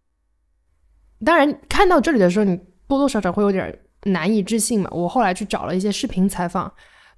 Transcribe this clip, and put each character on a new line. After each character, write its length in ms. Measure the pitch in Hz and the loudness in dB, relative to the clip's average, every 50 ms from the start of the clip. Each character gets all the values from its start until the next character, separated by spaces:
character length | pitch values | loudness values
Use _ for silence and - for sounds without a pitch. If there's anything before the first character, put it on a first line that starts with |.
| _ _ _ _ _ _ _ _ _ _ _ _ _ _ _ _ _ _ _ _ _ _ _ - 214 | _ _ _ _ _ _ _ _ _ _ _ _ _ _ _ _ _ _ _ _ _ _ _ -4 0
当 100 | 277 339 | 2 4
然， 240 | 330 277 294 - - - - | 4 4 4 2 -2 -6 -4
看 220 | - - 403 359 | 0 2 4 4
到 100 | 381 302 | 4 4
这 120 | 220 330 | 4 4
里 80 | 311 226 | 4 4
的 100 | 185 175 | 4 4
时 80 | 180 214 | 4 2
候， 80 | 214 | 2
你 100 | 196 175 185 - - _ _ _ - | 2 0 -2 -4 -12 _ _ _ -4
多 120 | 277 269 | 0 0
多 100 | 285 269 | 0 0
少 100 | 269 220 | 0 0
少 120 | 190 180 | -2 -2
会 100 | 170 208 | -2 0
有 100 | 208 202 | 0 0
点 240 | 190 185 - - - - _ _ _ _ - | 0 -2 -4 -6 -10 -14 _ _ _ _ -4
难 280 | 202 190 170 156 190 | -2 -2 -2 0 0
以 120 | 226 214 185 | 0 0 -2
置 160 | - 220 226 | -2 -2 -2
信 220 | 208 - 247 208 | -2 -2 -2 -2
嘛。 80 | 175 - - | -4 -4 -4
我 160 | 170 175 175 | -6 -4 -2
后 140 | - 254 233 | 0 0 0
来 100 | 190 185 | 0 -2
去 100 | - 214 | -4 -6
找 220 | 190 - 160 - | -8 -6 -6 -6
了 100 | - 170 | -4 -4
一 40 | 185 | -2
些 120 | 190 208 | -2 -2
视 140 | 196 - - | -4 -4 -6
频 240 | - - 185 185 196 | -6 -2 0 0 0
采 180 | 190 - 180 170 | 0 -2 -6 -4
访， 240 | - 190 - 160 - _ - - _ _ _ _ _ | -4 -6 -6 -8 -10 _ -20 -20 _ _ _ _ _